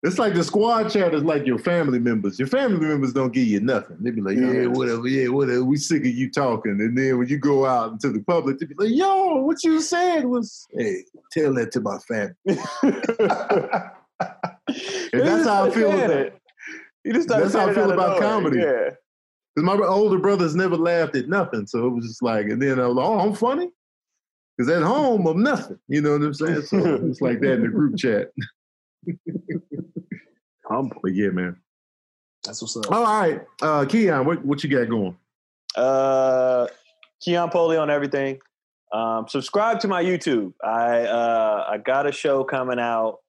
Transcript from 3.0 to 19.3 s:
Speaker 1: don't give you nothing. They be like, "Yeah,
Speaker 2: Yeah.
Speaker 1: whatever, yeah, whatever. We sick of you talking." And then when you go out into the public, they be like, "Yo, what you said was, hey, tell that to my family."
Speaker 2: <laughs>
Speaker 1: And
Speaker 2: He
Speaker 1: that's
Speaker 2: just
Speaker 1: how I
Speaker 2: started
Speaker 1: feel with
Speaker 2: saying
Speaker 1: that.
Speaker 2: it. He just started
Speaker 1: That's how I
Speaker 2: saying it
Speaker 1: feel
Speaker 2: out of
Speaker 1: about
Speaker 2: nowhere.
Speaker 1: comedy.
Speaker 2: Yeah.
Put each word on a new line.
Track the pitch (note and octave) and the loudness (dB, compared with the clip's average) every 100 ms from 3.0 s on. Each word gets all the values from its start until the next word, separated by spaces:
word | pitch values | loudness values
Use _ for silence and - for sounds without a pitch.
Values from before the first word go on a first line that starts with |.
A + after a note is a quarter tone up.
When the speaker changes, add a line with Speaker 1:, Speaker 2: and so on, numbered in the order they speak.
| C3+ | 0
Speaker 1:
don't | B2+ C3 | 0 0
give | A#2 A#2+ | 2 2
you | G2+ | 2
nothing. | A2+ A#2 - E2 | 2 -2 -4 -6
They | A2 | -4
be | A2+ | -2
like, | G2 G#2+ | -2 2
"Yeah, | B2+ | 2
Speaker 2:
Yeah. | B2+ B2 | 2 0
Speaker 1:
whatever, | B2+ B2+ A#2 B2 | 0 0 -2 -2
yeah, | C3+ B2+ | 0 0
whatever. | C3+ C3+ B2 | 2 2 2
We | B2+ D3 | 2 0
sick | - D#3+ | 2 0
of | B2+ | 2
you | A#2+ B2+ | 0 -2
talking." | - C3+ A2 A2 | 0 0 0 -2
And | G2+ A2 B2 | 0 0 0
then | C3+ B2 | 0 0
when | B2 | 0
you | C#3+ | 0
go | C#3+ C#3 | 2 2
out | C3+ B2+ A2+ | 4 2 0
into | A2 C#3+ | -4 -2
the | G#2+ | -2
public, | G2+ E3+ C3+ C3+ | 0 0 0 -4
they | D#3 | -6
be | C#3+ | -2
like, | G#3 | 0
"Yo, | B3+ F#4+ F#4+ F#4+ D4+ | 2 2 2 2 2
what | C4+ D#4+ | 0 0
you | E4 D#4 | 2 2
said | D#4 F4 F4+ E4 B3+ | 0 0 2 2 0
was, | B3 G#3+ - - - | -2 -4 -10 -14 -6
hey, | A2+ F#2 - - _ | -4 -4 -10 -20 _
tell | E3 D3+ | 0 0
that | C3 A2+ | 0 -2
to | B2+ | -2
my | G#2 B2+ - | -4 -8 -6
family." | A2+ G2+ F2 | -6 -6 -6
Speaker 2:
<laughs> | F#3+ - - - - - - A#3 G#3+ - - G#3 A#3+ - - - _ _ - - - - - | -4 -4 -4 -2 0 0 -4 0 0 0 0 -2 0 -4 -6 -18 _ _ -10 -8 -12 -10 -10
Speaker 1:
And | B3+ F#4+ F#4+ F4 - | -8 -8 -8 -4 0
Speaker 2:
He | F3+ | 2
Speaker 1:
that's | E4 | 2
Speaker 2:
just | D4 | 2
Speaker 1:
how | G3+ | 2
I | E3+ | 2
Speaker 2:
started | |
Speaker 1:
feel | A3+ G#3 | 2 2
with | G3 | 2
Speaker 2:
saying | A3+ | 2
Speaker 1:
that. | C#3+ C3 | 0 -2
Speaker 2:
it. | - _ _ - - - _ | -8 _ _ -18 -18 -20 _
He | - | -2
just | A#3 A#3+ | 0 2
started | - | 2
Speaker 1:
That's | F#3+ | 2
how | A3 | 2
I | G3 | 2
Speaker 2:
saying | |
it | |
Speaker 1:
feel | G3+ | 2
Speaker 2:
out | G3 | 2
of | F#3 | 2
Speaker 1:
about | F3+ F#3 | 2 2
Speaker 2:
nowhere. | F#3 | 2
Speaker 1:
comedy. | A3 E3 C3 | 0 0 0
Speaker 2:
Yeah. | D3 B2 D#2+ - _ _ _ | 0 0 -2 -4 _ _ _